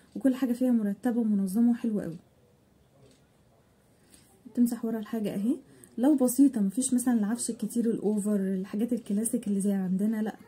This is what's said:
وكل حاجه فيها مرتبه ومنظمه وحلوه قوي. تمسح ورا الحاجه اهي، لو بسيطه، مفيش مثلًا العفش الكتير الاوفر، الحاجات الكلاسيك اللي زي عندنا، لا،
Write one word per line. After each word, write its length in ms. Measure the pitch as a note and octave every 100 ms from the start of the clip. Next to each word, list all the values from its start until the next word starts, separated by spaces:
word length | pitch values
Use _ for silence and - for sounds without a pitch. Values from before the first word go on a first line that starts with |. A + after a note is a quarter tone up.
| _ -
وكل 180 | C4+
حاجه 180 | B3+ B3+
فيها 200 | A#3+ B3+
مرتبه 480 | A#3 G3+ G3 B3+ A#3
ومنظمه 500 | A3 G3+ G3 G3+ A#3+
وحلوه 320 | A#3 A#3 G#3
قوي. 140 | - E3 - _ _ _ _ _ _ _ - _ _ _ _ _ _ _ _ _ _ - _ _ -
تمسح 300 | - A#3+ B3
ورا 140 | A3+ A3+
الحاجه 360 | G#3 A3+ G3+
اهي، 220 | G3+ G#3+ D#4+ - - - -
لو 160 | C4
بسيطه، 460 | D4 B3 B3 C#4 A3+
مفيش 340 | G3 B3+ B3+
مثلًا 200 | B3 B3+
العفش 360 | A#3 G3+ A#3 -
الكتير 400 | A3+ G#3 A#3+ A3+
الاوفر، 460 | G#3 G3+ G#3+ G#3 G#3
الحاجات 560 | F#3+ F#3+ G3 G#3 A#3+
الكلاسيك 560 | A3+ - G#3 A3+ A#3+ G#3
اللي 120 | G3
زي 120 | G3+
عندنا، 500 | G3 F#3 F#3 G#3+ A3
لا، 140 | A3 -